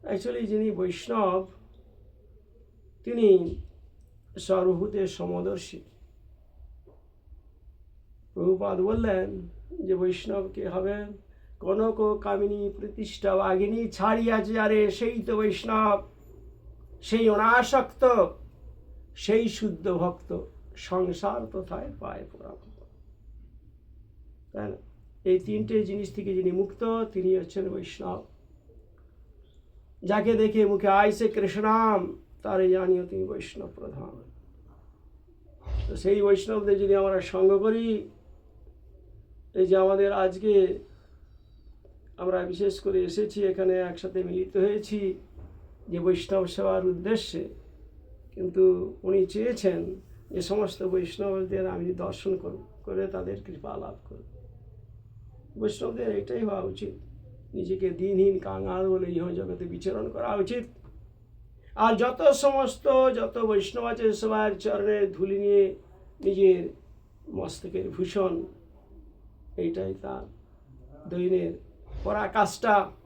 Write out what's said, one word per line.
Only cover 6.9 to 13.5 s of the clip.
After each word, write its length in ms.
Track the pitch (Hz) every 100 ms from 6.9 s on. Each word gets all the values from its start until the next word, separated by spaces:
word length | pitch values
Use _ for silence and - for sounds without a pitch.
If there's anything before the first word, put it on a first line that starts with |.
| - - _ _ - - - - - - - - - -
প্রভুপাদ 480 | - 175 185 202 190
বললেন 680 | 185 226 226 185 196 196 175 - - 339 185
যে 100 | 180
বৈষ্ণব 540 | 185 180 214 202 190
কে 160 | - 190
হবে? 360 | 180 190 208 208 208 - - - -
"কনক 580 | - 196 220 214 214 208
কামিনী 540 | 208 196 202 208 202 202
প্রতিষ্ঠা 560 | 208 - 214 - 196 190
বাঘিনী 520 | 190